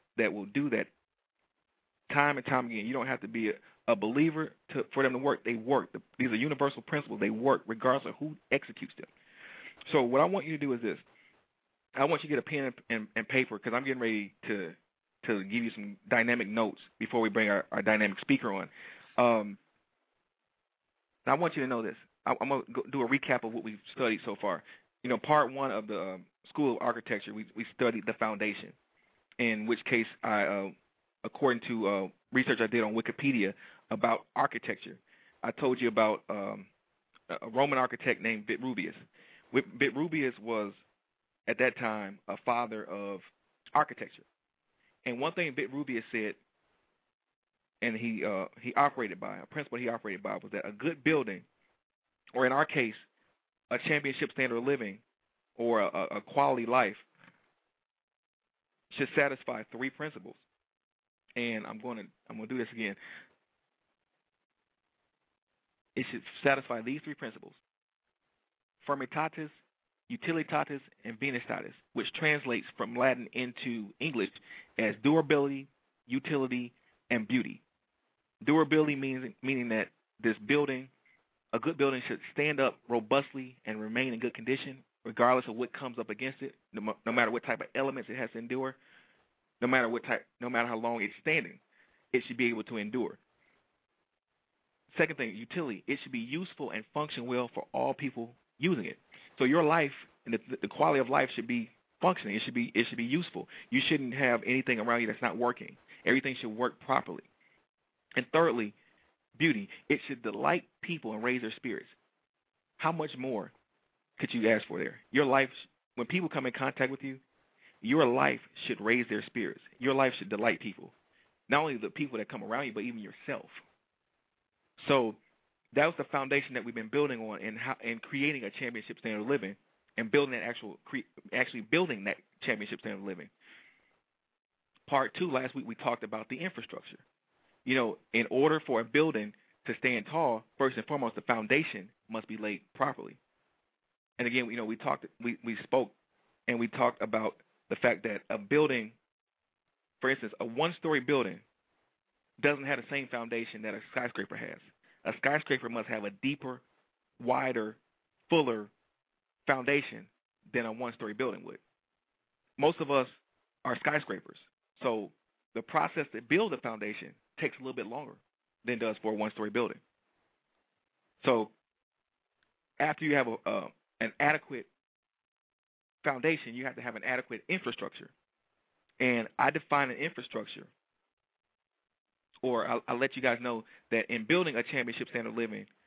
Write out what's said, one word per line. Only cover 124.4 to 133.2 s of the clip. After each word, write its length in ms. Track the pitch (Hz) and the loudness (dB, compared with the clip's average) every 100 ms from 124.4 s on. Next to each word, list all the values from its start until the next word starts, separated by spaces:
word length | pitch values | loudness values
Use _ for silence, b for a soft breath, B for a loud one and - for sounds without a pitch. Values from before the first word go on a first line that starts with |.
| _ _ _ - - | _ _ _ -8 2
So 260 | 139 113 104 _ _ _ _ _ | 2 2 -4 _ _ _ _ _
that 120 | 143 156 | 2 2
was 80 | 165 | 0
the 80 | |
foundation 500 | - 143 135 143 139 | -4 -4 0 0 0
that 100 | 123 | -6
we've 100 | 117 | -6
been 140 | 113 110 | -8 -2
building 320 | 143 147 117 | 0 0 -2
on 200 | 110 104 | -6 -8
in 160 | 107 110 | -8 -6
how, 200 | 123 131 | -6 -6
in 160 | 117 117 | -4 -6
creating 460 | - 139 143 139 | -6 -2 0 0
a 60 | 104 | -6
championship 480 | - 127 113 - 110 | -6 -8 -8 -12 -8
standard 240 | 113 107 | -6 -4
of 60 | 113 | 0
living 280 | 139 95 101 _ _ _ - | 0 -2 -12 _ _ _ -6
and 140 | 113 | 2
building 220 | 143 139 | 2 2
that 120 | 120 | -2
actual 340 | 110 120 107 - | -6 -8 -10 -16
cre-, 140 | - - - - - | -10 -8 -8 -16 -4
actually 300 | 127 127 117 | -2 0 -4
building 420 | 107 160 180 107 | 0 2 2 -2
that 120 | 98 - _ - | -4 -6 _ -8
championship 380 | - 107 104 - | -4 -2 -4 -8
standard 200 | 113 98 | -8 -8
of 60 | 98 | -8
living. 220 | 90 | -10